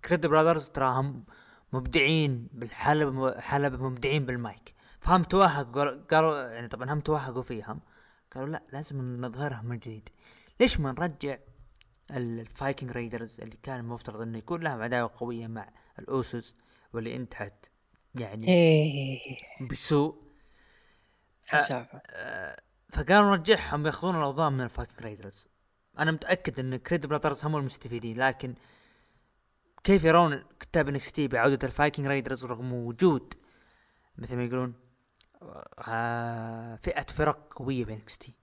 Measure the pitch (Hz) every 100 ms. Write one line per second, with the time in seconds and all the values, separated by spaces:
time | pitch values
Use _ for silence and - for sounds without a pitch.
0 | - 175 156 156 160 156 139 - 135 127
1 | 139 127 - - - - _ 131 127 160
2 | 139 160 147 123 117 113 117 - 147 151
3 | 147 131 131 - - 143 143 127 131 123
4 | 135 147 131 123 117 98 - _ - -
5 | - 180 165 185 185 143 123 127 143 135
6 | - 156 160 147 123 117 120 113 127 151
7 | 143 151 135 123 123 113 107 107 _ _
8 | _ _ _ 131 139 160 - 139 156 139
9 | 123 120 123 120 143 117 113 120 113 107
10 | - _ - - _ _ 247 - 139 127
11 | 175 143 143 131 - - - _ _ _
12 | - 139 120 117 113 - 135 135 127 123
13 | 117 117 113 - 110 - - 127 117 117
14 | - 107 113 113 - 170 156 123 117 123
15 | 117 - 120 117 113 113 98 _ _ -
16 | - 135 120 120 - _ _ _ _ 117
17 | 113 123 123 - 101 _ - _ _ _
18 | _ 127 110 107 113 180 165 156 151 139
19 | 135 131 - 131 - - 127 135 - 147
20 | 151 - - _ _ _ _ _ _ _
21 | _ _ _ _ - 147 143 127 120 -
22 | - - - 107 85 - _ _ _ 147
23 | 139 202 202 196 160 214 - 147 151 -
24 | 175 170 143 135 156 131 120 - 120 -
25 | 117 104 101 - _ _ _ _ _ -
26 | 151 160 - 175 - 135 127 127 - 170
27 | 139 151 151 139 151 151 135 - 120 117
28 | 113 113 135 131 127 123 - - _ _
29 | _ _ _ _ _ _ _ - - 196
30 | 160 165 170 139 - _ - 170 143 139
31 | - - 139 120 127 135 127 - 147 151
32 | 139 139 127 127 127 117 127 123 120 117
33 | 156 135 - - _ _ _ _ _ _
34 | _ - 117 123 123 127 127 117 _ _
35 | _ _ _ _ 110 - - - - 113
36 | 117 117 117 117 113 113 117 113 - 147
37 | - - 151 - - - 127 131 110 110
38 | 107 - - _